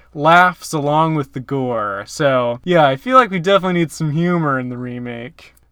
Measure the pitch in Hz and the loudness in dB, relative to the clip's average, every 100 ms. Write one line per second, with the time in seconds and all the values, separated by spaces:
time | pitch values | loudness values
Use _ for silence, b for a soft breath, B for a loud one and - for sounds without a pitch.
0 | b 151 147 170 180 175 - 160 143 151 | b -2 4 6 4 0 -6 -4 0 0
1 | 160 156 139 139 123 139 127 113 104 98 | 0 0 -4 -8 -8 -6 -4 -4 -4 -6
2 | 104 - 147 131 120 120 - 175 143 135 | -10 -2 0 2 0 -4 0 2 4 2
3 | 247 262 233 185 165 196 185 175 160 - | 2 4 4 0 2 2 2 0 -2 -2
4 | 156 147 175 175 151 135 127 123 123 123 | -4 -2 0 0 0 -2 -4 -8 -10 -10
5 | 120 117 120 _ - _ _ | -10 -12 -14 _ -20 _ _